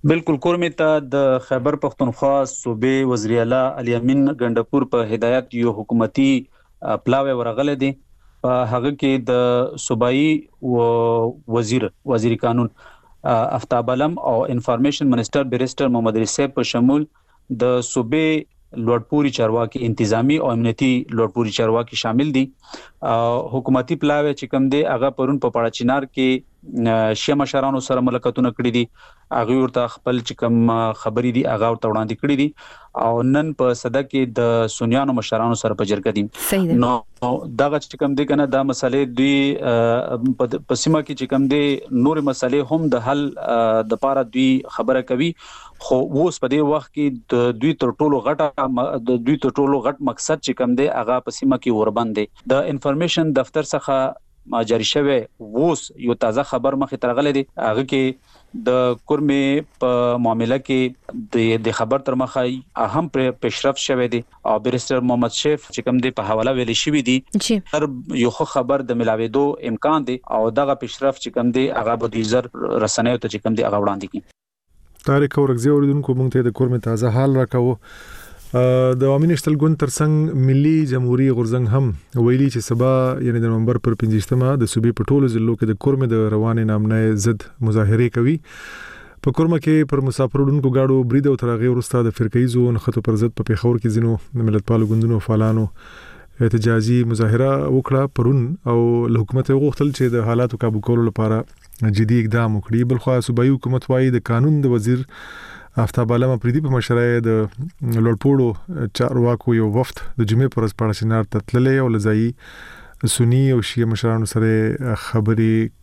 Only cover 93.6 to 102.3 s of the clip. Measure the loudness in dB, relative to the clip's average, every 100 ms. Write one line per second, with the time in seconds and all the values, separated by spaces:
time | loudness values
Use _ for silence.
93.6 | 2 2 0 0 0 0 -4 -2 0 0
94.6 | 2 2 2 2 2 0 0 0 2 0
95.6 | -2 -6 -20 -20 -20 -20 -20 -2 0 2
96.6 | 2 2 2 2 2 0 2 2 2 0
97.6 | 2 0 2 0 0 0 2 2 0 -4
98.6 | -2 2 2 2 2 0 0 -2 0 2
99.6 | 2 0 -2 0 0 0 0 0 0 -2
100.6 | -2 -2 0 0 0 0 0 0 -4 -16
101.6 | -20 -4 0 2 2 2 2